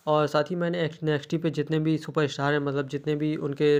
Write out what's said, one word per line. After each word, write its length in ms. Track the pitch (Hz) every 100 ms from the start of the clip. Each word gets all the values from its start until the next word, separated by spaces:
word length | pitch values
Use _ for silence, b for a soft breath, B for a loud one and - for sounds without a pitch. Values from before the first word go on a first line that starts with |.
| 156
और 200 | 151 147
साथ 160 | 151
ही 120 | 147 175
मैंने 280 | 170 170
एक्स-, 200 | 156 165
एनएक्सटी 340 | 156 147 - 165
पे 120 | 170
जितने 300 | 143 147 160
भी 180 | 156 156
सुपरस्टार 560 | 156 156 147 - 139
हैं, 60 | 147
मतलब 280 | 143 139 135
जितने 280 | 143 151 147
भी 200 | 151 156
उनके 400 | 147 139 147